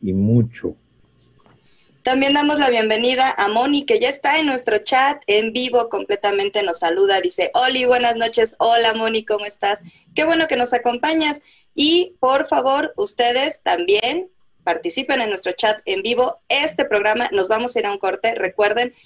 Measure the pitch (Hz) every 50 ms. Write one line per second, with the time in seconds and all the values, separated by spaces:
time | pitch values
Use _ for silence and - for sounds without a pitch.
0 | - 95 92 95 101 107 117 120 110 120 - - - 85 76 _ _ _ _ _
1 | _ _ _ _ _ _ _ _ _ _ _ _ _ _ _ _ _ _ _ _
2 | - 254 262 269 277 277 277 294 294 294 302 294 285 262 240 226 220 214 220 214
3 | 240 247 262 247 262 254 - - 202 202 214 226 254 277 285 285 277 - 226 208
4 | 233 262 277 - - 302 294 320 311 285 254 247 247 226 214 208 208 - 269 262
5 | 269 277 285 285 - - 202 214 220 226 226 247 254 254 240 240 226 226 - 196
6 | 196 - 202 202 - 202 196 196 196 202 - 208 202 180 165 - 180 165 165 190
7 | 196 196 196 190 180 180 - 202 175 - - 233 254 254 262 262 247 247 254 247
8 | 247 233 233 226 233 226 226 240 220 220 - - - 226 233 233 233 226 214 226
9 | 226 226 226 220 220 - 214 202 208 208 - - - 202 208 214 - - - _
10 | _ _ - - 311 320 330 330 320 320 277 247 247 240 254 240 240 247 240 240
11 | - 311 320 320 311 302 285 294 _ _ _ _ _ _ - - 285 302 339 349
12 | 359 370 - - - 254 269 277 277 - 320 277 247 269 269 285 302 - - -
13 | 208 202 - - 240 240 240 262 277 311 302 - - 190 180 175 175 180 202 214
14 | 226 247 302 349 370 - _ _ _ _ _ _ - 175 170 165 - 175 - 262
15 | 262 262 269 254 226 220 202 175 - 185 180 - - 214 214 208 - - 190 196
16 | 190 226 240 233 254 - - - _ - 247 277 294 311 - - - - 208 202
17 | 202 214 214 240 240 - - 196 185 190 220 220 247 247 - 240 214 202 202 196
18 | - 190 185 - - 226 226 226 190 185 185 - 208 208 214 240 247 247 - _
19 | -